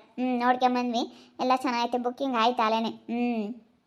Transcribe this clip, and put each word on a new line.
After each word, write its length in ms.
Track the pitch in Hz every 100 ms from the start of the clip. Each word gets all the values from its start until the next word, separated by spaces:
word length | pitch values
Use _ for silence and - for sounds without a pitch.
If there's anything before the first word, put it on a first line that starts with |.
| - -
ಹ್ಮ್, 220 | 254 247
ನೋಡ್ಕೊಂಬಂದ್ವಿ, 960 | 247 247 254 247 247 233 349 - - -
ಎಲ್ಲ 120 | 254 254
ಚೆನ್ನಾಗೈತೆ. 420 | 269 240 240 247
ಬುಕಿಂಗ್ 380 | 247 247 277 240
ಆಯ್ತು 220 | 226 247
ಅಲ್ಲೇನೆ. 280 | 220 220 226
ಹ್ಮ್. 640 | 226 - 233 240 226 208 247 - _